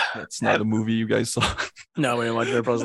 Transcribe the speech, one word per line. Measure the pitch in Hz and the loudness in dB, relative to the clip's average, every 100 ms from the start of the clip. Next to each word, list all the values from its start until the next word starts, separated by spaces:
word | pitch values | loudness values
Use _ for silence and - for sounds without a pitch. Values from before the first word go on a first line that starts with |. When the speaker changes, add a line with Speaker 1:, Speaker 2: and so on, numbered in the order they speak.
| - | 2
Speaker 1:
that's | 113 - - | -4 -10 -2
not | 110 - | 0 2
a | |
movie | 110 110 110 | 2 0 2
you | 113 110 | 0 2
guys | 110 117 | 0 0
saw. | - | 0
<laughs> | - - - - - - | -2 -2 -8 -10 -10 -2
Speaker 2:
No, | 135 120 | 0 0
we | |
didn't | 117 113 | 0 0
watch | 117 | 0
Vampiros | 120 117 117 | 0 2 0